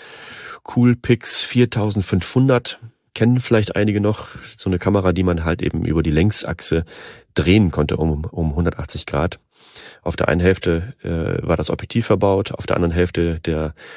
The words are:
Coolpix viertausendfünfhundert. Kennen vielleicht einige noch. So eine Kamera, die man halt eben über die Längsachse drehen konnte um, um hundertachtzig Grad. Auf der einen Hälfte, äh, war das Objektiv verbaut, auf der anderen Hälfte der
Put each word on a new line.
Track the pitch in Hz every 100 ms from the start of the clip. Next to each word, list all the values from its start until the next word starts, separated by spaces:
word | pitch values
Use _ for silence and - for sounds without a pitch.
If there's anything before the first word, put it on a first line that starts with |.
| - - - - - -
Coolpix | - - 123 120 - 120 - -
viertausendfünfhundert. | - 120 117 107 107 101 92 98 - 127 135 123 - - 113 _ _
Kennen | - 113 123
vielleicht | - 113 104 -
einige | 107 104
noch. | 104 107 - - - -
So | 95
eine | 90
Kamera, | - 101 92
die | 87
man | 90 85
halt | 80 82
eben | - 82 82
über | 80
die | 78
Längsachse | 78 104 - - 87 - 82 85 - - - _
drehen | - 82 107 92
konnte | 78 73 -
um, | 80 73 80
um | - 80 73
hundertachtzig | 85 - 80 - -
Grad. | 71 85 - _ _ - - - -
Auf | - 85
der | -
einen | 85
Hälfte, | 90 92 95 82 101 -
äh, | - 82 82 87 -
war | 85
das | -
Objektiv | - - 117 -
verbaut, | 101 101 98 98
auf | - -
der | -
anderen | 85
Hälfte | 82 87 - 85 80
der | - 78 78 - -